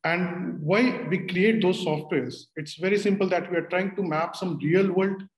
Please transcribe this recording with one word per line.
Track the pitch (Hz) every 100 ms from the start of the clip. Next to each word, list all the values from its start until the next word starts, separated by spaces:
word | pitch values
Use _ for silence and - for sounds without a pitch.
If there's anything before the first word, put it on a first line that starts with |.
and | 160 175 180 - 175 -
why | 151 202 254 - -
we | 180
create | - 180 202 226
those | 180 180 160
softwares? | 151 - 156 123 - - -
It's | 151 -
very | 185 202
simple | 202 196 190
that | 180 -
we | 170
are | 165
trying | 180 190 190
to |
map | 185 156 170 -
some | 180 143
real | 147 180 196
world | 180 196 190 -